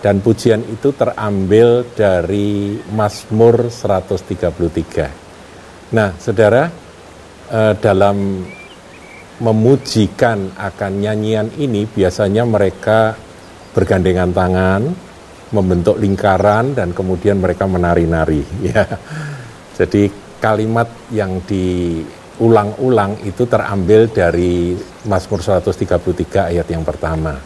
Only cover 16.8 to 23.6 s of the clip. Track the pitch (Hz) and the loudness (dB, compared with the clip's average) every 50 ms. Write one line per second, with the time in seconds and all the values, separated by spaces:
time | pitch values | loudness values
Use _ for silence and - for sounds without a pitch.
16.8 | 95 87 87 - 95 92 92 87 92 104 101 98 92 90 87 - 98 95 92 85 | -4 -4 -4 -4 -4 -4 -4 0 0 0 0 2 0 0 0 0 -2 -2 0 0
17.8 | 87 87 85 85 85 80 82 80 80 82 78 73 67 - 90 98 98 87 110 110 | 2 2 2 2 2 2 0 0 0 0 0 -2 -2 -6 -8 -6 -4 0 0 0
18.8 | 98 - - - - - - - - 147 147 131 120 117 - - - - - - | 0 0 -4 -12 -12 -14 -12 -12 -12 -12 -14 -14 -16 -18 -20 -20 -20 -18 -2 -2
19.8 | - - - 104 101 - - - - - - - - 110 110 107 110 110 113 117 | -2 2 4 2 2 2 0 -8 -20 -20 -8 -2 0 0 0 0 0 0 0 0
20.8 | 117 117 - - - - 117 107 101 92 92 92 90 - 101 95 92 90 90 90 | -2 -2 -6 -20 -14 -6 -4 -4 -2 -2 -4 -6 -4 -4 -2 -2 0 -2 -2 -2
21.8 | 87 85 82 80 80 - - - - - - - 113 117 113 107 104 104 104 - | -2 -4 -4 -6 -8 -10 -16 -20 -20 -20 -4 0 4 4 4 4 4 0 -4 -2
22.8 | 135 131 123 107 101 98 104 - - 101 92 - 123 117 - 104 | 0 2 2 2 2 0 -4 -6 -8 -10 -4 -4 -2 0 0 -2